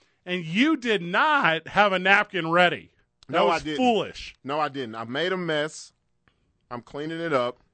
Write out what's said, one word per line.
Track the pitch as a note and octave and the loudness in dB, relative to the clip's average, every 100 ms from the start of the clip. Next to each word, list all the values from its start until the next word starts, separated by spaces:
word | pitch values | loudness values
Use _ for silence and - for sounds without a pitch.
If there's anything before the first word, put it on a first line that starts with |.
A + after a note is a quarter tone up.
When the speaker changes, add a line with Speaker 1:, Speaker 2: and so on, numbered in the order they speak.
| _ _ F3+ | _ _ -8
Speaker 1:
And | F3+ | -6
you | D#3+ G3 D4+ D4 | -2 2 2 2
did | A#3 G3 | 0 -2
not | E3+ G#3 D#4 C#4+ D#3+ D#3+ - | 0 0 2 2 2 0 0
have | F#3+ G3+ | 2 2
a | F#3 | 2
napkin | F#3 G3+ G3+ F3+ D#3+ | 4 4 4 -2 2
ready. | E3+ F3 A2+ - _ _ _ - | 4 4 2 -10 _ _ _ -4
That | D#3+ | 0
Speaker 2:
No, | G3+ | 2
Speaker 1:
was | D#3+ | 2
Speaker 2:
I | |
didn't. | D3 D3+ | -2 0
Speaker 1:
foolish. | B3 G#3 G#2+ - - - | 2 2 -2 -8 -16 -12
Speaker 2:
No, | C3 D3 | -6 -2
I | D3 | -2
didn't. | C#3 A2+ | -4 -8
I | A2+ | -8
made | A2+ C3+ F3+ | -6 -4 -2
a | F#3 | -2
mess. | E3+ D3+ D#3 - - _ _ _ _ _ _ _ - | -2 -2 -4 -8 -20 _ _ _ _ _ _ _ -14
I'm | A#2+ | -14
cleaning | - C#3+ D#3 E3 | -12 -10 -8 -6
it | E3 | 0
up. | C3+ B2 - _ | 0 0 -4 _